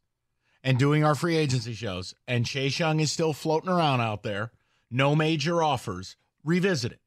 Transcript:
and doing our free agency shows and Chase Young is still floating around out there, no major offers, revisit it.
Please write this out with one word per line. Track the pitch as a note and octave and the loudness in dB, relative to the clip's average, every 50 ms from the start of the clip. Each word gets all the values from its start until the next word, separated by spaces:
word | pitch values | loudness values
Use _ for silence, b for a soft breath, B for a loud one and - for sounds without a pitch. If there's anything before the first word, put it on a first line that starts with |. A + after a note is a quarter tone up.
| _ _ _ _ _ _ _ _ _ _ _ _ - | _ _ _ _ _ _ _ _ _ _ _ _ 0
and | C3 C3 | 0 2
doing | A#2+ C#3 C#3+ D3 D3+ D3+ | 4 4 4 4 4 4
our | D3+ D3+ | 4 2
free | C3 E3+ F3 E3 | 2 0 0 0
agency | D#3+ D#3 C#3 B2+ C3 A2 A#2+ A#2 | 2 2 2 0 -2 -2 -6 -8
shows | G#2 A#2+ G#2 F#2 F2+ F#2 - - _ _ | -8 -6 -6 -6 -6 -8 -10 -14 _ _
and | - B2 A#2+ A#2 | -2 -2 0 0
Chase | - - C#3 C3+ C#3+ A#2 | -2 -2 -2 -2 -2 -2
Young | - E3+ D#3 D#3 D#3 | 0 0 0 2 2
is | D#3 C#3 | 0 0
still | - - E3+ D#3+ D3 | 0 0 -2 -2 -2
floating | - - D#3 D#3 D#3+ - F#3 | -2 -2 -2 -2 0 0 0
around | F3+ F3 D#3+ D3 C3+ B2 | 0 2 2 2 2 2
out | A#2 A2+ G#2+ G#2 | 0 -2 -4 -4
there, | - A2+ G2+ G2 A2 A#2 - _ _ _ _ _ _ _ | -6 -6 -4 -4 -6 -8 -10 _ _ _ _ _ _ _
no | A#2 B2+ C3+ C#3+ D3+ | -2 0 2 4 4
major | D#3 D#3 D#3 E3 D#3 C3+ E3+ F3 E3+ D#3+ | 4 2 2 0 0 -2 -2 0 2 2
offers, | D3+ C#3 - - A#2+ F#2 F2+ F#2+ - - _ _ _ _ _ - | 2 0 -2 -4 -8 -10 -10 -12 -14 -18 _ _ _ _ _ -2
revisit | D3 E3+ F3+ E3+ G3+ F3+ B2+ A2+ A2+ | 0 0 2 2 2 0 0 -2 -6
it. | - - _ | -8 -12 _